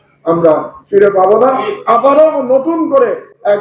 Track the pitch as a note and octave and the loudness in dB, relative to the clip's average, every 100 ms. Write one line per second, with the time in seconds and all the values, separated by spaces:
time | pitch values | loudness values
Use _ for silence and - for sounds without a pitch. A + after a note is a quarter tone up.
0 | _ _ E3 E3+ E3 D3+ - - _ G3 | _ _ -6 0 0 0 -4 -18 _ 2
1 | G#3 F#3+ F#3+ A3 B3+ C4 G#3+ - - A#3 | 2 2 2 2 2 -2 -6 -8 -2 0
2 | C4+ C#4+ D#4 D4+ B3 C4+ C4+ E4 D#4 C4+ | 2 2 2 0 -2 -2 -2 -4 -2 0
3 | A#3 F3+ - _ G3+ G3+ | 0 -4 -12 _ -4 -4